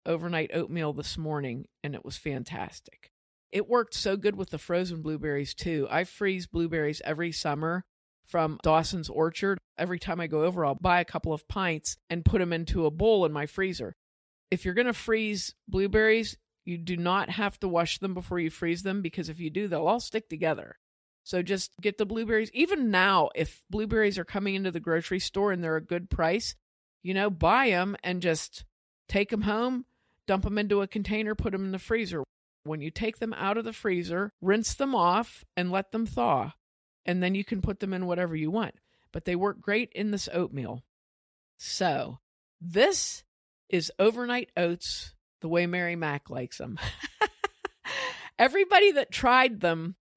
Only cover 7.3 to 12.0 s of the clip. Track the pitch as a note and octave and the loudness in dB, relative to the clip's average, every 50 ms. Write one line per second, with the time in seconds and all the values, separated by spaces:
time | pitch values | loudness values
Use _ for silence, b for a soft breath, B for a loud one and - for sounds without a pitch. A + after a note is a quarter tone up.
7.3 | D#3 - - D#3 C#3+ D3 D#3 E3 E3+ F#3 - _ _ _ _ _ _ _ _ - | -4 -4 -2 -2 -2 0 0 -2 -2 -2 -4 _ _ _ _ _ _ _ _ -2
8.3 | - E3+ D#3+ D#3 D#3 - - D#3+ D#3 D#3+ D#3+ - G3 F3 D#3 - - - D#3+ E3 | 0 0 0 0 -2 0 2 4 4 6 4 2 -2 -4 -6 -4 0 0 0 0
9.3 | E3 - G3 G3 G3 F3+ - _ _ - E3 F3+ F3+ E3+ - G3+ E3 F3 E3+ D3 | 0 0 0 0 0 -2 -6 _ _ -6 -4 -4 -4 -6 -4 -4 -4 -4 -2 -2
10.3 | D#3 D3+ D#3 F3+ F3+ F3 D#3 C#3 C3+ - F3 F#3 F3 F3+ E3+ - - D#3+ - D#3+ | 0 2 2 2 2 2 0 0 0 2 2 4 4 4 4 0 -4 -4 -2 -2
11.3 | D#3 D3+ - - - G3 F#3+ F3 D#3+ D3+ - - - - | -4 -4 -6 -8 -4 -2 0 0 -2 -2 -4 -6 -8 -8